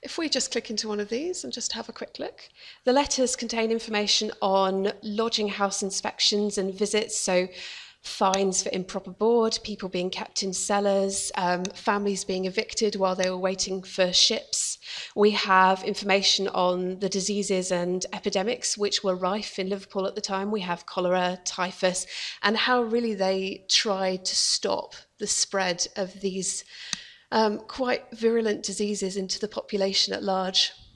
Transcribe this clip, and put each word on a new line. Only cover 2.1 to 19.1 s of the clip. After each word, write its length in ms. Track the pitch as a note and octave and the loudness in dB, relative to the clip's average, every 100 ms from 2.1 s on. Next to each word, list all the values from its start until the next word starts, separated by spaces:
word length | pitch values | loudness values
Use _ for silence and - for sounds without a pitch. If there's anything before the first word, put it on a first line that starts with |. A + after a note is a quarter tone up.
| - | -8
look. 200 | D#4+ - - _ - - - | -10 -10 -20 _ -20 -4 4
The 100 | B3+ | 4
letters 360 | C#4+ - B3 - | 4 2 2 0
contain 340 | A3+ A3+ A3+ | -4 0 0
information 580 | A3+ A3 G#3 G#3 - G#3+ - | 0 0 -2 2 2 0 -2
on 500 | G3+ F#3+ F#3+ F#3+ G3 - A3 G#3 | 2 4 4 2 0 -2 -6 -2
lodging 280 | A3+ A3+ G#3 G3 | 0 0 -2 0
house 200 | G3+ F#3+ G3 | 0 0 -4
inspections 720 | F#3+ - - - G#3 G#3 G3+ | -4 -6 0 2 4 2 0
and 160 | G3 F#3+ | -2 -2
visits, 300 | G3+ G#3+ - - - | 0 0 0 -2 2
so 80 | F#3 F#3 - - - - - | 2 2 -6 -14 -14 -18 -16
fines 600 | - - F#3+ F#3+ G3 F#3 | -12 0 2 4 2 0
for 80 | G3+ | -2
improper 420 | F#3 F#3 G3 F#3 F3+ | -4 -4 -8 -10 0
board, 340 | A3 A#3+ A3 - - | 4 4 4 0 -6
people 180 | G3+ F#3 | -8 -4
being 220 | F#3 F3+ - | -2 -2 -4
kept 220 | - - | -6 -4
in 100 | G3 | -4
cellars, 640 | F#3 - G3+ G3+ G3 G3 G3 - - | -4 0 2 4 2 2 -2 -4 -2
um, 180 | F3+ F3+ F3+ - - | 0 0 -2 -2 0
families 340 | G3+ G3+ F#3+ | 2 2 -2
being 200 | - F#3 F#3 | -2 -2 -2
evicted 460 | F#3+ - - G#3+ G3+ | -2 -4 0 0 2
while 200 | F#3+ F#3 | 0 2
they 140 | F#3 | 0
were 140 | F#3 F#3 | 0 -2
waiting 320 | F#3+ - F#3+ | -2 -4 -4
for 300 | F#3 - F3+ | -6 0 4
ships. 680 | F3+ - A3 - - - - - - - | 6 4 2 -4 -4 -2 -6 -10 -12 -8
We 180 | - G#3 | 4 4
have 500 | G3+ G#3 F#3 F#3 F#3+ G3 | 4 4 8 8 4 0
information 540 | G3+ G3+ G3 G3 - G3 | -4 2 4 4 2 2
on 520 | - F3+ F3+ F#3 F#3 | 2 2 2 -2 -2
the 80 | G3 G3 | -2 0
diseases 520 | F#3 G3+ F#3+ F#3+ F3+ | 0 -2 0 0 2
and 360 | F3+ F3 F3+ - | 0 0 -2 -4
epidemics 680 | G3+ G#3 G3 G3 B3+ - - | -4 -2 0 0 -2 -2 -2
which 240 | G3+ - | 0 0
were 120 | G3 | 0